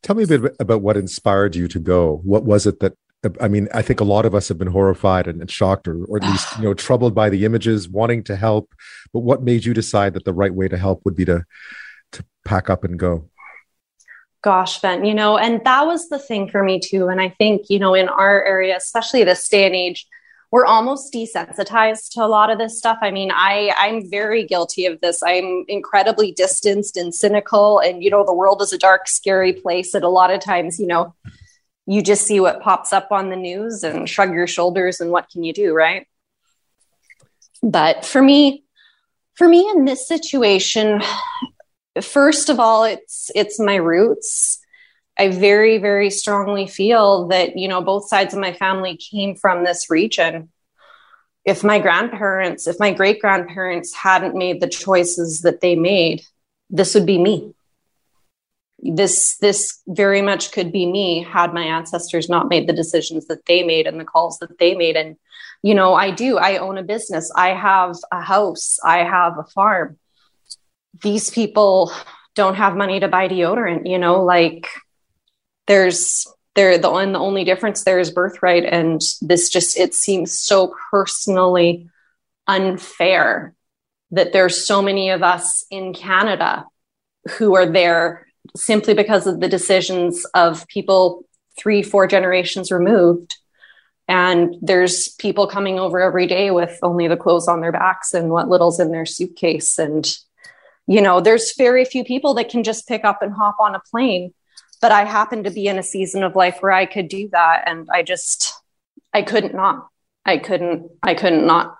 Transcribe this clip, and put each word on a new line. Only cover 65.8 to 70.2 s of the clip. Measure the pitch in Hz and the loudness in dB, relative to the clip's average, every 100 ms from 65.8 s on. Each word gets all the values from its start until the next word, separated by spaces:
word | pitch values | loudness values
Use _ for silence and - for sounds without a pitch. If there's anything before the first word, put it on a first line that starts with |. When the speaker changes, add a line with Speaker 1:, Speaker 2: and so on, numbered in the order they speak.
| 185 | 4
Speaker 2:
I | 180 196 | 2 0
do, | 170 247 220 | -2 -2 0
I | 190 196 | 0 0
own | 190 190 | -6 -8
a | |
business. | 175 170 - 165 160 - | -8 -8 -6 -8 -6 0
I | 185 | 0
have | 185 202 190 180 175 - | 0 2 2 2 -4 -10
a | 180 | -8
house. | 170 196 202 160 - - | 0 0 0 -4 -6 -2
I | 165 175 | 0 2
have | 175 185 170 160 | 2 2 0 -2
a | |
farm. | 156 - 202 190 147 151 _ _ | -10 0 0 0 -4 -10 _ _